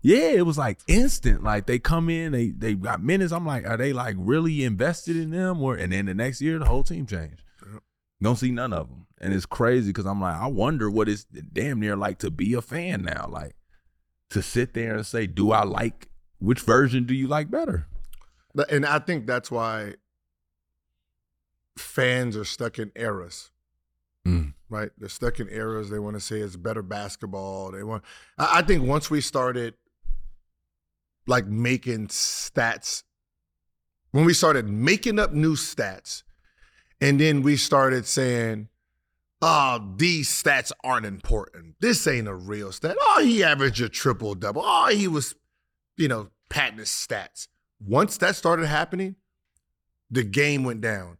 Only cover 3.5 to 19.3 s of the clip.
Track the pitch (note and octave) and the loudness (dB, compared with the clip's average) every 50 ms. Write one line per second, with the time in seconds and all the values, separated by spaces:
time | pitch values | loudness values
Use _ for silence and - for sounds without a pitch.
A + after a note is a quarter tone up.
3.5 | C#3+ B2 - - A2+ A2 B2 C#3+ C#3 B2 B2 A#2+ G#2 F#2 F2+ G2+ C3+ D#3+ E3 E3 | -4 -4 -4 -4 -2 -2 0 -2 -2 -2 -4 -4 -4 -4 0 2 2 2 2 0
4.5 | D#3 D3 C3 B2 G#2+ F#2 A#2 D#3 E3+ - - - E3+ E3 E3 D#3 D#3+ F3+ F#3 F#3 | 0 0 0 0 0 0 0 0 -2 -4 -6 -4 -4 -4 -2 -4 -4 -2 -2 -2
5.5 | F3+ E3 C#3 C3 B2 E2+ - F2+ F#2 F#2+ G2+ G2 F#2 G2 A#2 C3 B2+ - C3 D#3 | -2 0 0 -2 -2 -2 -2 -2 -2 -2 -2 -2 -2 -2 -2 -4 -4 -2 -2 -2
6.5 | D#3+ D#3+ D3+ - B2 C3 C#3 - E3+ E3+ C#3+ A2+ G#2+ F2 D#2+ D2+ C#2+ - - - | -2 2 4 4 4 6 4 2 2 -2 -6 -6 -6 -8 -8 -10 -14 -18 -20 -20
7.5 | _ _ - G2 G#2 G#2+ _ _ _ _ _ _ _ _ F#2+ G#2+ B2 A2 B2+ B2+ | _ _ -20 -20 -20 -20 _ _ _ _ _ _ _ _ 0 0 0 2 0 -2
8.5 | B2 A#2+ B2 B2+ G2 E2 D2+ B1 B1+ - E2+ _ _ _ - F#2 G2 F#2+ - - | 0 -2 -2 -4 -4 -4 -6 -8 -14 -20 -20 _ _ _ -4 -2 -2 -2 -2 -4
9.5 | - - A#2+ A#2 B2 B2+ A2+ G2 F#2+ - G2 G2 G2 G2+ F#2+ F2+ E2 D#2 G#2 C3+ | -2 0 2 4 4 2 2 0 -2 -2 -4 -4 -4 -2 -2 -2 -2 -4 -4 -4
10.5 | - - G#2 C3+ D#3+ C#3+ A2+ G#2 G2+ A2 G#2+ G#2+ G#2 G#2 - _ - - D2+ - | -2 0 0 0 0 0 0 0 2 2 2 0 0 -4 -6 _ -18 -18 -16 -8
11.5 | - - - A2+ C#3 A2+ G#2+ G#2+ G#2 G2 G2+ G2+ F#2 - - F#2 D#2+ D#2 F2 G#2 | -4 -4 -2 -2 -2 -2 -2 -2 -2 -2 -2 -4 -4 -4 -6 -6 -4 -2 0 0
12.5 | B2 B2 - - B2 D#3+ E3+ F3+ F3+ G2 F#2 E2+ E2 - - - - D2+ D#2 - | 0 -2 -4 -6 -8 -8 -6 -4 -6 -4 -4 -6 -8 -8 -10 -10 -10 -10 -12 -12
13.5 | - - _ _ _ _ _ _ _ _ _ _ _ _ _ _ - G#2 F#2 - | -16 -20 _ _ _ _ _ _ _ _ _ _ _ _ _ _ -4 -4 -4 0
14.5 | - A#2 B2 B2+ - A#2 A#2 A2+ A2 G#2+ G#2 - - A#2 A2 F#2+ F2 G2 G2 G#2 | 0 0 0 0 -2 -4 -4 -2 -4 -4 -6 -4 -4 -4 -4 -2 0 2 4 4
15.5 | A2 G#2+ G#2+ G2 F#2+ G#2 A2+ A#2 - - - - - - _ _ _ _ F#2+ F#2+ | 6 4 4 2 0 -2 -2 -2 -4 -8 -18 -20 -20 -20 _ _ _ _ 0 0
16.5 | B2 B2 - - A2+ B2+ C#3+ C3 A#2+ C3 B2 A#2+ C3 C3+ C3+ B2+ D3 D3+ D3+ D#3+ | 0 2 4 4 6 6 6 4 2 0 0 0 0 0 0 0 0 -2 -2 -2
17.5 | A3+ D4+ E4+ C#4+ - E2 D2+ - - - - - - - - - _ _ _ _ | -4 -4 -2 -2 -4 -4 -6 -6 -10 -10 -10 -10 -12 -14 -16 -20 _ _ _ _
18.5 | _ C#3+ C#3+ - D3+ C#3+ C#3 D3 D3 D3+ - - F3 D3 A2+ A#2 | _ -2 0 2 2 0 2 2 0 0 0 -2 -4 -4 -2 -2